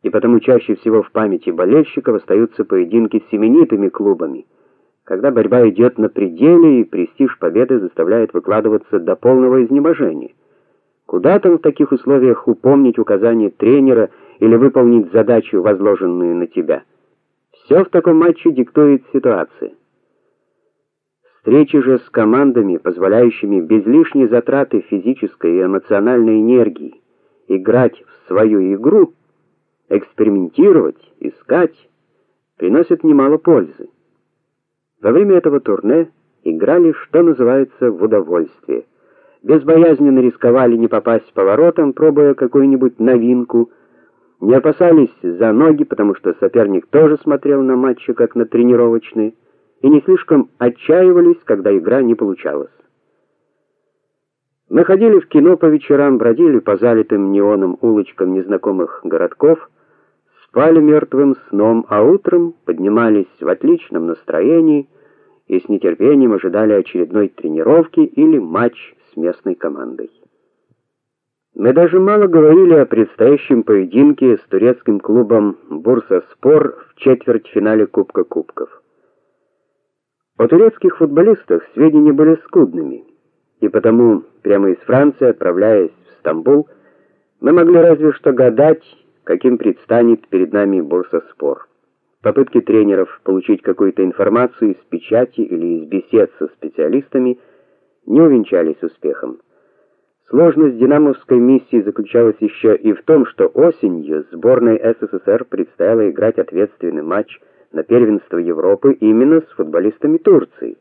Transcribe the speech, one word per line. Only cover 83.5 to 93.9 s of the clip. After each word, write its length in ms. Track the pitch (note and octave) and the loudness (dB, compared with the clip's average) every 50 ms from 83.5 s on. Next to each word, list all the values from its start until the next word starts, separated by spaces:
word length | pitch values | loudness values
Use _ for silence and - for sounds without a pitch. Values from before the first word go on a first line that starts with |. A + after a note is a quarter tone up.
| _ _ | _ _
и 80 | A2 G2+ | -6 -2
потому 560 | - A2 - A2+ A2+ A#2+ A#2+ A#2 G#2+ E2+ - _ _ _ | -2 -4 -2 0 0 2 2 2 2 0 -4 _ _ _
прямо 280 | _ G2+ G2+ G2 G2 F#2+ | _ -2 0 0 0 -2
из 80 | F2 - | -2 -4
Франции, 500 | - - A#2+ C3+ C#3+ D3 C#3 _ A2 G2 | -4 -2 0 0 0 0 -2 _ -2 -2
отправляясь 640 | - _ - F2+ F2 F#2 G#2 A2 A2 G2+ F2+ - _ _ _ _ | -2 _ -4 -4 -2 -2 0 0 2 0 0 -4 _ _ _ _
в 100 | _ _ | _ _
Стамбул, 500 | _ D#2+ D#2+ D#2+ D#2+ C3 C#3+ D3 D3 _ _ _ _ _ _ _ _ _ _ _ _ _ _ _ | _ -6 -6 -4 0 0 0 0 0 _ _ _ _ _ _ _ _ _ _ _ _ _ _ _
мы 120 | - C3+ | -2 0
могли 240 | D#3+ F3 E3+ E3 F3 | 2 2 4 4 4
разве 360 | E3+ E3 E3+ D#3+ C#3+ D#3 D3+ | 4 4 4 2 2 0 -2
что 200 | C#3 - - C#3+ | -2 -2 -4 -2
гадать, 500 | C3 A#2+ B2+ B2 A2 B2 C#3+ D#3 D#3+ D#3+ _ _ _ _ _ _ _ _ _ | 0 2 0 0 2 2 2 2 0 -2 _ _ _ _ _ _ _ _ _
каким 320 | F2 E2+ - - - A#2+ | -6 -6 -2 0 -2 -2
предстанет 680 | A2+ - G#2 F2+ _ _ - A2 A#2+ A#2 A#2 A#2 A2 _ _ | 0 -2 -4 -6 _ _ -4 0 0 2 2 0 -2 _ _
перед 240 | - F#2 F2+ D#2 | -2 -2 -2 -2
нами 280 | E2+ G2+ G2+ G2 G2 F#2 | -2 -2 -2 -2 -2 -4
Бурсаспор. 880 | D#2+ C#2+ D#2+ F2+ F2+ - - E2 - _ - _ D2 C#2+ C2+ - - _ _ _ _ _ _ _ _ _ _ _ | -4 -4 -4 -6 -4 -4 -8 -8 -8 _ -14 _ -6 -6 -6 -8 -14 _ _ _ _ _ _ _ _ _ _ _
Попытки 380 | - G#2+ - C#3 C3+ - - A#2 | -6 -4 0 0 -2 0 0 -2
тренеров 600 | - - G#2 A2 G#2+ G2+ G2 F#2+ F#2 - - - | 0 2 0 2 2 2 0 -2 -2 -4 -8 -10
получить 400 | _ - F#2+ F#2+ F2+ - G#2+ F#2 | _ -4 -4 -4 -2 -2 -4 -2
какую-то 400 | _ G2 F#2 - G2+ F#2+ | _ -6 -2 -2 -2 -2